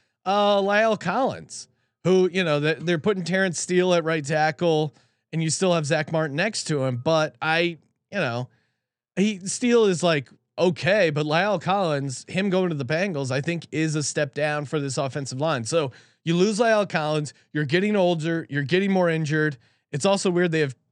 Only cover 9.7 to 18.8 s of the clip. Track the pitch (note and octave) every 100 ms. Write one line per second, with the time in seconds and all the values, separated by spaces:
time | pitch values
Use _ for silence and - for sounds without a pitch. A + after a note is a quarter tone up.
9.7 | A#3 G#3+ E3+ F3 D#3 B2+ - _ - F3
10.7 | D3+ - G#3+ F3 D3 D3+ D#3 G3+ F#3+ -
11.7 | G3+ F3+ C#3+ C#3 B2+ - F#3 G3+ F#3 F3+
12.7 | D#3 B2+ D#3 G3+ D3+ C3+ C3 C#3+ E3+ -
13.7 | D3 D#3+ D3+ C#3+ - D3 - D3+ D3 D3
14.7 | D#3 C#3 C3 C#3 D3 C3+ C3 D#3 C#3 A2+
15.7 | E3 C#3 - _ _ D#3+ E3+ G3 G#3 A#3
16.7 | G#3+ G3+ F3 D3+ D#3 D3 - _ D3+ D3
17.7 | E3 G#3 G#3 F3+ E3+ D#3 E3 - C#3 C#3
18.7 | F3+